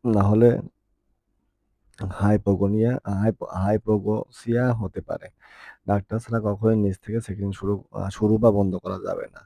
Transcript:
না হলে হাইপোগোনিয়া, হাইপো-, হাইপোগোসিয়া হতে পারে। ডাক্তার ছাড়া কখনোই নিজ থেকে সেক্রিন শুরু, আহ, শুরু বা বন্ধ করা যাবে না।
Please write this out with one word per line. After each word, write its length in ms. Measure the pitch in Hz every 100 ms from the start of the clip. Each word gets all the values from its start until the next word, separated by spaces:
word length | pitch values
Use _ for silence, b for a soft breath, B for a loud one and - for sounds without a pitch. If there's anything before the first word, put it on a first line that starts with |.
| 123
না 160 | 107
হলে 380 | 98 110 120 - - _ _ _ _ _ _ _ _ _ _ _ _ - 95
হাইপোগোনিয়া, 800 | 87 101 104 101 95 98 107 117
হাইপো-, 520 | 127 - 98 107 101 -
হাইপোগোসিয়া 1300 | 90 98 107 107 107 104 107 - - 120 117 127
হতে 280 | 113 95 -
পারে। 280 | - - - _ B B B B -
ডাক্তার 320 | 101 98 110
ছাড়া 220 | 113 113
কখনোই 320 | 107 101 110 110
নিজ 240 | 101 95
থেকে 220 | - 113
সেক্রিন 300 | 113 101 98
শুরু, 320 | 98 98 101 -
আহ, 180 | 101 98
শুরু 280 | - 107 107
বা 140 | 113
বন্ধ 240 | 101 98 92
করা 240 | 95 95
যাবে 280 | - 90 -
না। 60 | -